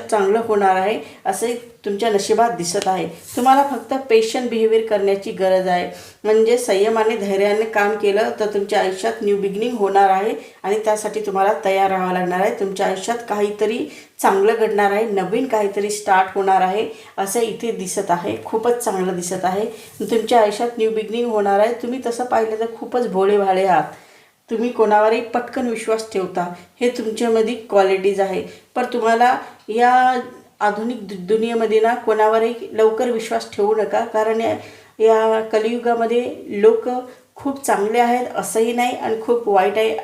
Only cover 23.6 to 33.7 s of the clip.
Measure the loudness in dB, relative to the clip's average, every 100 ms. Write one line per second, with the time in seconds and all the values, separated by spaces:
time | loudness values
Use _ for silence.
23.6 | 2 2 0 -10 -20 -20 _ _ -8 -4
24.6 | -2 0 4 4 4 2 -2 -6 -4 -6
25.6 | -4 -4 -4 -4 -4 -6 -4 -4 -6 -8
26.6 | -16 -4 -2 -2 -6 -2 0 2 0 -2
27.6 | 0 2 2 2 0 0 -2 -4 -8 -16
28.6 | _ -6 -4 -2 2 4 4 2 -6 -18
29.6 | -4 2 4 4 4 0 -6 -16 -18 -2
30.6 | -2 -2 -6 -6 -10 -8 -2 0 0 0
31.6 | 2 2 2 0 0 2 4 2 0 -4
32.6 | -6 2 2 2 -2 -2 -2 -4 -4 -2
33.6 | 0